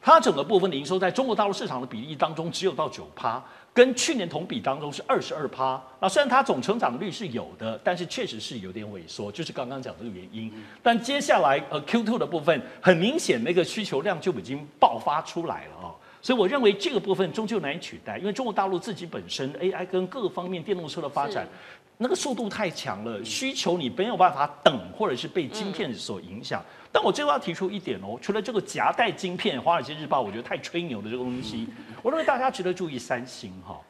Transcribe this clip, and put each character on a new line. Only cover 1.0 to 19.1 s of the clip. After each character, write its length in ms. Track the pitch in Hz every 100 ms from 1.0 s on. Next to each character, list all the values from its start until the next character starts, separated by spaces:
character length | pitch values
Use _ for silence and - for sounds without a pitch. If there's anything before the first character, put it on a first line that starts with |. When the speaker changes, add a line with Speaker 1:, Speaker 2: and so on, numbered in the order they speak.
| 185
Speaker 1:
中 160 | 175 269
国 80 | 214
大 100 | 202
陆 80 |
市 140 | 196 226
场 120 | 131
的 60 | 131
比 160 | 107
例 140 | 139 151
当 180 | 160
中 180 | 156 165
只 140 | - 185
有 80 |
到 160 | 143 151
九 180 | - 78 -
趴， 260 | 123 120 - - -
跟 220 | 240 254 254
去 200 | - 277
年 120 | 170
同 180 | 147 180
比 140 | 117
当 180 | 117 135
中 100 | 147
是 100 | 139 -
二 140 | 202
十 120 | 127
二 140 | 156 131
趴。 340 | - 131 131 - -
那 80 | 190
虽 120 | 302
然 60 | 277
它 160 | 247
总 180 | 269 156
成 160 | 123 220
长 220 | 135 120
率 100 | 196
是 200 | - 190
有 200 | 113 82 -
的， 220 | 113 110 -
但 120 | 175
是 80 | 175
确 220 | - 208
实 100 | 110
是 220 | - 131
有 100 | 92
点 160 | 101 107
萎 200 | 101 82
缩， 240 | - 104
就 140 | 101 165
是 80 |
刚 160 | - 123
刚 120 | 135
讲 120 | 123
的 60 | -
这 60 | 117
个 20 |
原 160 | 92 92
因。 220 | 110 110
Speaker 2:
嗯。 120 | 107 107 -
Speaker 1:
但 160 | 247 233
接 220 | 233 285
下 180 | 285 240
来， 240 | 151 139 147
呃 100 | 151
，Q 220 | - 233
two 160 | 220 226
的 60 | 143
部 160 | 160
分， 200 | 147 151 - -
很 160 | - 170
明 200 | 196 320
显 240 | - 131
那 120 | 120
个 100 | 175
需 220 | 160 - 196
求 160 | 135
量 180 | 180 170
就 140 | 185
已 80 | 156
经 260 | 92 139 147 -
爆 220 | - 233
发 220 | 190 147
出 240 | - 170 165
来 220 | 85 76
了 80 | 80
哦。 140 | 90 80 - -
所 120 | -
以 60 | 254
我 80 | 190
认 140 | 277
为 100 | 220
这 180 | 202 339
个 80 | 240
部 160 | 202
分 200 | 185 185
终 120 | 214 220
究 140 | 220
难 160 | 147 165
以 40 |
取 200 | - 110 -
代， 120 | 104
因 80 | 190
为 60 |
中 140 | 208 254
国 80 |
大 120 | 208 190
陆 140 | 180
自 140 | 202
己 120 | 160
本 160 | 175